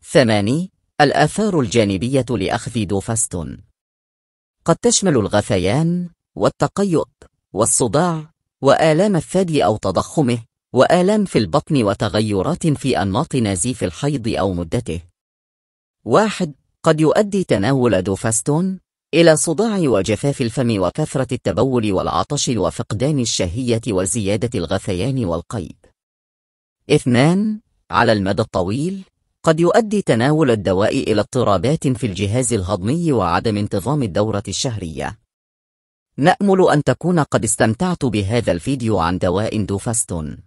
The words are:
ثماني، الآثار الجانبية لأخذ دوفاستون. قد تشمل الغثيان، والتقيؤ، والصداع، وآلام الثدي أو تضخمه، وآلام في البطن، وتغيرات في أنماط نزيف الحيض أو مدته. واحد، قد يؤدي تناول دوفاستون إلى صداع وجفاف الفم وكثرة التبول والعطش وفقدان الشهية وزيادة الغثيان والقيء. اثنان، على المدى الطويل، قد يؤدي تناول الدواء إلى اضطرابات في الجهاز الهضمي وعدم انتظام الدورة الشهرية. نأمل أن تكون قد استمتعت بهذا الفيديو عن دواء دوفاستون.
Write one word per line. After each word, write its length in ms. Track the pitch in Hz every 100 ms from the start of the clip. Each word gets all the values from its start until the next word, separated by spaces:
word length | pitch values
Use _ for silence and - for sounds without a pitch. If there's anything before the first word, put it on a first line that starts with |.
ثماني، 680 | - 165 117 107 101 143 190 _ _ -
الآثار 580 | 143 - 151 - 214 175
الجانبية 640 | 117 117 104 95 113 139 120
لأخذ 560 | 113 92 - - 117 98
دوفاستون. 760 | 98 - 113 - 90 73 - - _ _ _ _ _ _ _ _ _ -
قد 100 | 165
تشمل 420 | 240 233 196 131
الغثيان، 920 | 95 104 - 98 90 127 165 180 175 _ _ -
والتقيؤ، 720 | 185 - 147 - 202 151 - _ - _ _
والصداع، 800 | 92 120 - 127 139 180 160 151 _ _ _
وآلام 540 | 131 - 160 156 208 175
الثدي 500 | - 180 180 147 95
أو 120 | 107
تضخمه، 640 | - 90 - - 123 120 - _ _
وآلام 520 | 120 127 175 180 214 196
في 120 | -
البطن، 460 | 101 147 - 143
وتغيرات 840 | 104 104 107 107 110 101 92 180 165
في 340 | 135 135 -
أنماط 340 | 98 101 160 139
نزيف 480 | 104 92 120 131
الحيض 440 | 101 - 143 143 110
أو 260 | 69 95
مدته. 480 | 87 82 117 120 82 - _ _ _ _ _ _ _ _ _ 104
واحد، 480 | 143 214 - 175 - _ _
قد 180 | 165 156
يؤدي 420 | 156 - 208 196
تناول 580 | 180 110 101 139 120 92
دوفاستون 800 | 95 95 117 110 - 151 190 185 _ _ _
إلى 240 | 165 170 151
صداع 400 | - 151 226 202
وجفاف 640 | 151 104 101 104 143 139
الفم 380 | 120 143 120 107
وكثرة 480 | 90 - 156 139 127
التبول 600 | 123 107 90 135 123 107
والعطش 580 | 92 - 78 95 143 -
وفقدان 680 | 113 87 - - 110 135 147
الشهية 640 | 113 - 92 101 123 113 117
وزيادة 720 | 92 95 123 95 104 117 107
الغثيان 680 | 82 95 - 90 117 131 98
والقيء. 500 | 82 - 117 82 - _ _ _ _ _ _ _ _ _ _ -
اثنان، 720 | 147 - 120 147 190 214 214 _ _ _
على 220 | 85 117
المدى 300 | 107 95 98
الطويل، 600 | 110 98 90 117 170 196 190 _ _ _
قد 160 | 170 160
يؤدي 420 | 170 220 220 202
تناول 500 | - 117 131 156 143
الدواء 600 | 113 101 92 107 135 85
إلى 100 | 104
اضطرابات 680 | 104 131 107 95 123 160 143
في 180 | 123 117
الجهاز 480 | 92 101 120 127
الهضمي 580 | 117 90 101 98 165 170
وعدم 460 | 123 87 87 117 104
انتظام 460 | 104 104 113 151
الدورة 400 | 117 82 107 101 101
الشهرية. 720 | 92 139 107 87 71 67 - _ _ _ _ _ _ _ _ _ -
نأمل 520 | 151 - 202 190 175
أن 120 | 147
تكون 360 | 139 127 165 180
قد 240 | 139 123
استمتعت 640 | 110 - 113 110 180 170 131
بهذا 460 | 104 95 120 -
الفيديو 480 | 87 - 135 113 98
عن 180 | 82 90
دواء 460 | 95 92 110 107
دوفاستون. 760 | 95 98 - 113 - 85 73 55